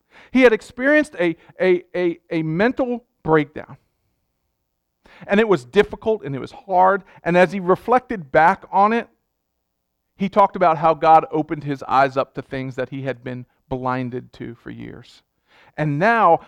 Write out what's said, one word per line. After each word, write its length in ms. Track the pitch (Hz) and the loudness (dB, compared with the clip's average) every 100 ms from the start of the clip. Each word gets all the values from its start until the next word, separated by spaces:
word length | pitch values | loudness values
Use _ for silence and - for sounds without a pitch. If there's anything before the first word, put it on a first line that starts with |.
| _ _ - | _ _ -4
He 100 | 254 | 4
had 100 | 254 | 4
experienced 640 | 220 - - 262 302 294 175 | 4 -6 -6 0 0 0 -2
a, 180 | 175 165 _ - | -4 -4 _ -4
a, 220 | 180 180 - 175 | 0 0 -2 -4
a, 240 | 175 165 - | -4 -4 -8
a 100 | 170 | -6
mental 640 | 160 160 220 - 254 240 _ _ | -4 -2 -2 -2 -4 -4 _ _
breakdown. 560 | 156 160 143 - - 143 _ _ _ _ _ _ _ _ _ _ _ _ _ - - | 0 0 0 -8 -18 -20 _ _ _ _ _ _ _ _ _ _ _ _ _ -18 -2
And 120 | 202 | 0
it 80 | 226 | 2
was 180 | 175 123 | 0 0
difficult, 580 | 190 208 208 226 220 | 0 0 -2 -6 -6
and 120 | - 139 | -6 -10
it 40 | |
was 120 | - | -10
hard. 520 | - - 180 185 196 - - | -14 -4 2 2 0 -6 -12
And 140 | - 175 | -2 2
as 140 | 180 | 2
he 80 | 196 | 0
reflected 720 | 175 180 - 247 - 226 147 | -2 -2 2 0 0 -12 -2
back 340 | 156 165 190 - | 2 2 2 -2
on 200 | 180 202 | 0 2
it, 160 | 233 - _ _ _ _ _ _ _ _ _ _ - | 0 -6 _ _ _ _ _ _ _ _ _ _ -8
he 100 | 190 | -4
talked 280 | 208 196 196 | 2 2 2
about 240 | 175 160 | 2 2
how 160 | 160 156 | 0 2
God 320 | 160 160 151 | 6 6 4
opened 340 | 156 151 160 | -4 -4 -6
his 200 | 143 139 | -6 -8
eyes 340 | - 123 139 131 | -2 2 2 0
up 160 | 127 | -6
to 80 | - | -6
things 340 | - 135 131 127 | -10 -10 -10 -8
that 140 | 127 | -8
he 140 | 135 | -8
had 200 | 135 120 | -8 -10
been 220 | 127 123 123 _ - | -10 -14 -16 _ -12
blinded 640 | 131 127 127 127 123 120 | -8 -4 -6 -6 -10 -14
to 220 | - 120 117 | -18 -16 -16
for 160 | 117 | -18
years. 500 | 117 117 - - - _ _ _ _ _ - | -16 -16 -18 -20 -20 _ _ _ _ _ -8
And 220 | 151 143 | -4 -2
now 400 | 196 233 190 160 | 0 2 4 2